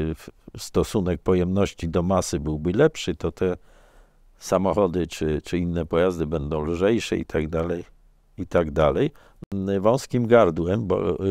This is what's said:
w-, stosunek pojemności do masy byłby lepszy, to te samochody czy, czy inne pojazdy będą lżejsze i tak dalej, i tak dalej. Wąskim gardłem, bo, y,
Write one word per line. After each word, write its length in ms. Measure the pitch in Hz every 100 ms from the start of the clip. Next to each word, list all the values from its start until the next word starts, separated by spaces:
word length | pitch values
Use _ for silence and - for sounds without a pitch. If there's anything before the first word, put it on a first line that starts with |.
| 80 78
w-, 140 | - - - -
stosunek 640 | - 95 80 113 90 82
pojemności 680 | - 92 90 98 95 - 82
do 140 | 87
masy 360 | 87 92 - 82
byłby 340 | 73 76 82
lepszy, 420 | 104 151 - - 80
to 160 | 85
te 260 | - 92 90 - - _ - _ _ _ _
samochody 720 | - 92 95 98 92 87 80
czy, 340 | - 78 73
czy 160 | - 90
inne 280 | 87 85 80
pojazdy 400 | 82 92 85 76
będą 400 | 80 71 78 76
lżejsze 520 | 85 98 113 - 90
i 80 | 80
tak 220 | 80 78
dalej, 360 | 82 85 87 - - _ _ _ -
i 100 | 92
tak 240 | 92 78
dalej. 400 | 73 76 76 139 - - _ - 98 95 98
Wąskim 480 | 104 131 - 123 113
gardłem, 600 | 117 92 82 85 107 98
bo, 380 | 95 92 85
y, 20 | 95